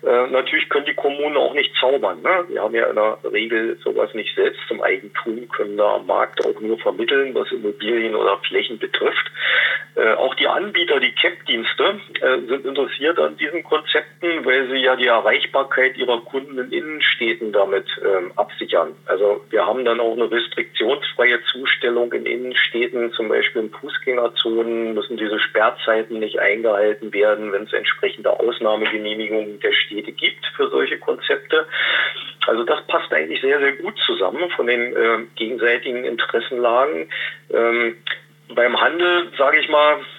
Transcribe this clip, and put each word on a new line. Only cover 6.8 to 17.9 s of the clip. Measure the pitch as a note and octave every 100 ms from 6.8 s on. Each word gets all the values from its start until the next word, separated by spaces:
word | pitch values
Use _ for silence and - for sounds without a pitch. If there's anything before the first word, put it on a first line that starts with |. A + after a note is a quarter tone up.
| G#2+ F#2+ A#2 C#3 C3+ A2+
was | G2+
Immobilien | B2+ G#2+ G#2 G#2+ A#2 A2+ G#2+
oder | G#2 G2
Flächen | - - A#2+ A2
betrifft. | - - C3+ - - - - - - - - -
Äh, | A2
auch | - C3+ -
die | F3
Anbieter, | D3 G3+ F#3+ F3 C#3+
die | D3+
cap-Dienste, | - E3+ F3 - A2+ A2+ - D3+ G3+ - -
äh, | C3 B2+ -
sind | C3+ C3
interessiert | C#3 B2+ - D3 E3+
an | D3+ D3+
diesen | D3 E3
Konzepten, | - D3+ - - D3+ - F3 E3
weil | B2+ C3 B2+
sie | C3
ja | B2+ B2+
die | B2
Erreichbarkeit | A#2 G#2 A2 - F3+ F3+ - C3 -
ihrer | B2 A#2
Kunden | - C3+ C#3 C3+
in | B2+
Innenstädten | - D3+ D3+ - - A2+ - A2
damit, | G2+ G2 G2 -